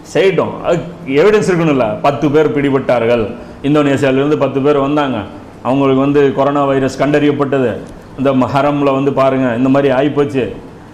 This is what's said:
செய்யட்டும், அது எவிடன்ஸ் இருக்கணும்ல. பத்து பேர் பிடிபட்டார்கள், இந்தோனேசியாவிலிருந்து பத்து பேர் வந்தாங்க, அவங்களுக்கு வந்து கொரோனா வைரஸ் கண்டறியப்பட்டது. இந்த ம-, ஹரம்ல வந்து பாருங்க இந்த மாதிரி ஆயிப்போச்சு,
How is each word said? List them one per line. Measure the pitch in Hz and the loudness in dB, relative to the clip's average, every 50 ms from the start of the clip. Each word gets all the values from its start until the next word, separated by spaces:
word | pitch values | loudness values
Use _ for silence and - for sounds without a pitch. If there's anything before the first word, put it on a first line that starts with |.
| - - - | -14 -4 -2
செய்யட்டும், | 147 185 190 180 151 120 107 - - - | 0 2 2 2 0 -2 -2 -4 -6 -4
அது | 131 175 160 - - - - - | -2 -2 -2 -4 -8 -12 -12 -8
எவிடன்ஸ் | 131 135 143 175 214 214 208 - 180 | -2 0 2 4 4 4 2 2 0
இருக்கணும்ல. | 180 165 170 156 139 131 117 107 107 - | 0 0 2 2 2 2 0 -2 -2 -2
பத்து | - 143 139 - 156 147 | -2 -2 0 0 -2 0
பேர் | 135 156 151 147 - | 2 2 2 2 0
பிடிபட்டார்கள், | 143 139 139 135 131 117 - 127 120 113 113 120 117 107 95 - - - - - - | 0 0 0 0 0 0 0 0 2 2 2 2 0 0 -2 -6 -10 -14 -16 -14 -6
இந்தோனேசியாவிலிருந்து | - 139 151 151 143 139 139 127 139 135 131 135 143 151 151 | -2 0 2 2 2 2 0 0 2 2 2 2 2 0 0
பத்து | 131 139 127 127 139 | 0 0 0 0 0
பேர் | 131 147 147 139 | 0 2 2 2
வந்தாங்க, | 135 139 147 151 143 135 120 107 92 - - - - - - - | 0 0 0 0 -2 -2 -4 -6 -6 -10 -12 -18 -20 -20 -18 -8
அவங்களுக்கு | - 120 131 139 139 135 131 131 | -4 -2 0 2 2 2 2 2
வந்து | 135 143 143 147 139 135 - | 2 2 4 4 2 2 2
கொரோனா | 139 135 143 143 143 143 | 0 0 0 0 0 0
வைரஸ் | 139 135 135 135 127 - - | 0 0 0 0 -2 -2 -2
கண்டறியப்பட்டது. | 139 143 147 151 147 147 139 147 143 131 139 135 127 110 98 - - - - - - - - - | 0 0 2 2 2 2 0 0 -2 0 0 0 0 0 -2 -6 -10 -14 -18 -20 -20 -14 -6 -2
இந்த | 131 139 | 0 0
ம-, | 131 131 123 113 139 | 2 2 0 0 0
ஹரம்ல | 139 139 147 143 143 143 139 135 | 0 0 0 0 0 0 0 0
வந்து | 135 139 139 | 0 0 0
பாருங்க | 131 135 135 135 135 131 131 123 113 | 0 0 0 2 2 0 0 0 0
இந்த | 120 131 135 | 0 0 2
மாதிரி | 135 139 143 139 - | 2 2 2 2 2
ஆயிப்போச்சு, | 131 147 147 123 143 143 - 135 131 113 98 - - - - - - - - | 2 0 0 0 0 -2 0 0 -2 -2 -4 -6 -10 -14 -18 -20 -20 -20 -20